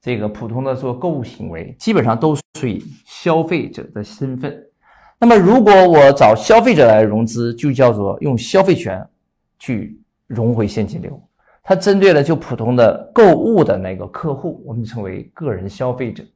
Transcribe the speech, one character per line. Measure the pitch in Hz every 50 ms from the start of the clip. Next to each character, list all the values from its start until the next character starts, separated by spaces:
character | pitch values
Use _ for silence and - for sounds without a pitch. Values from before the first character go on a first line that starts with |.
这 | _ 123 123 107
个 | 107
普 | 107 104 - 120 113
通 | 110 123 131
的 | 135 131
做 | 123 135 131 120
购 | 123 - 180
物 | 165 139 120
行 | - - - 101 92
为， | 85 82 87 95 123 _
基 | - - 220
本 | 185 117
上 | - 110 117
都 | 127 156 151
属 | 143 - _ _ - -
于 | 123 98 90 - - - _ _
消 | _ - - - 180 160 160 160
费 | 160 185 160 117 95
者 | - - - - _
的 | 107 104
身 | - - - 143 135 131
份。 | 127 127 143 - - - _ _ _ _ _ _ _ _ _ _ _
那 | 233
么 | 240 233
如 | 214 180 175 220 262 220
果 | 202 202
我 | 190 185 180 170 151 143 139 139
找 | - 131 107 110
消 | 113 - - 214 226
费 | 214 262 233
者 | 160 139
来 | 113 107 107 110
融 | 107 101 107 117
资， | 113 - 120 120 117 117
就 | 117 - 147 135
叫 | 123 135 123
做 | 110 104 101 98 95 -
用 | - 147 131
消 | 113 113 - - 185 190
费 | 190 175
权 | 123 - 113 92 95 101 _ _ _ _ _ _ _ _ _ _ _
去 | - - 127 104 - 71 73 _ _ _ _ _ _
融 | _ 117 107 113 113 123
回 | 113 113
现 | 101 - - 107
金 | 101 113 170
流。 | - - - - _ _ _ _ _ _ _ _ _
它 | - 190
针 | 185 - 208 196 196
对 | 190 196 175
的 | 147 143
就 | 147 165
普 | 131 - - 123
通 | 113 113 113 127
的 | 123 117 107 85 - - - -
购 | - 226 196 160
物 | - - 220 233 202 151
的 | 113 113 95
那 | 95 92 95
个 | 92 98 98
客 | _ - - 160 139
户， | 135 - 175 - - -
我 | - 120
们 | 117 117
称 | 104 127 117 104
为 | 95 95 95 - _ _
个 | - 165 143 110
人 | 90 92 98
消 | - - 135 127 123
费 | 127 135 113 101
者。 | - - _ _